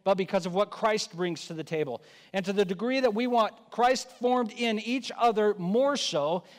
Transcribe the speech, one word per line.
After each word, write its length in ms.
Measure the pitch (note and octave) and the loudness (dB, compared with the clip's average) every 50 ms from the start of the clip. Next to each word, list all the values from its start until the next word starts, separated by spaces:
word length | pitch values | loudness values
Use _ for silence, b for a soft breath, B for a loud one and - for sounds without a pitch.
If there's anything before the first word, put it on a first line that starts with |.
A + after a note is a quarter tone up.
| B | B
but 120 | F#3+ G3 | 0 2
because 300 | F#3 F#3+ - - F#3+ E3 | 2 0 0 0 -2 -2
of 80 | F#3 F3 | 0 0
what 160 | F#3+ G#3 G3 | 0 0 0
Christ 460 | - - G#3+ A3 G#3+ G#3+ - - - | -2 -2 0 0 0 0 -4 -6 -6
brings 300 | E3+ F3+ F3 E3 - - | -4 -4 -4 -4 -6 -8
to 80 | - E3+ | -10 -10
the 100 | D#3+ D#3 | -10 -8
table. 380 | - E3 D#3 D3+ C#3 A#2 - B B B B B B B | -4 -4 -4 -4 -4 -6 -10 B B B B B B B
And 100 | G3 F#3 | -4 -4
to 80 | G3 | -2
the 140 | G3 G3+ G3+ | 0 0 0
degree 340 | F3 G3 E3+ A3 B3 C4 C4+ | 0 0 -4 -2 -2 0 2
that 140 | B3+ A#3+ G3+ | 2 2 2
we 140 | A3 B3 | 0 0
want 260 | B3 B3 A#3 G#3+ F#3+ - - - - | 2 2 2 2 0 -2 -8 -20 -8
Christ 380 | - - A#3+ B3 C4 - - - - - | 0 2 4 4 4 2 -4 -10 -6 -2
formed 320 | A3+ B3 B3 B3 A#3+ G#3 - | 0 2 2 2 0 -2 -2
in 220 | - A#3+ A#3 A3 G#3+ | -2 0 0 0 -2
each 340 | G#3 A3+ B3 C4+ A#3+ - - | -2 -2 -4 -4 -4 -6 -2
other 360 | - A3+ A#3+ G#3+ G#3+ G#3+ G#3 G#3 | 2 2 2 4 4 2 2 2
more 380 | F#3 F3 F3+ G3+ A#3+ C4+ C#4 C#4+ | 0 0 0 2 2 2 2 2
so, 480 | A3+ - - F3 D3+ C#3+ D3+ E3+ F3+ - B B | 0 -2 -2 -2 0 0 0 -2 -2 -4 B B